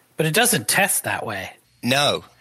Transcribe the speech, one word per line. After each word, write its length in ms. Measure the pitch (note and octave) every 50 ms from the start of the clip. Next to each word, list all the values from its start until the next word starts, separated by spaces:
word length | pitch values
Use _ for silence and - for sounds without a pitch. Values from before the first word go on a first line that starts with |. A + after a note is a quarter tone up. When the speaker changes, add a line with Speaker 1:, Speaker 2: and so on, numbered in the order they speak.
| _ _ _ -
Speaker 1:
But 80 | D#3+
it 80 | D#3+ D#3
doesn't 340 | G3+ A#3+ A#3 - D3+ A#2 -
test 360 | - - G3 F#3 - - -
that 200 | A2 G2+ - -
way. 300 | A2+ G#2+ G2 F#2 - - - _ _ _ _ -
Speaker 2:
No. 420 | A#2+ C3 C#3 C#3+ B2+ F#2+ E2 - - _ _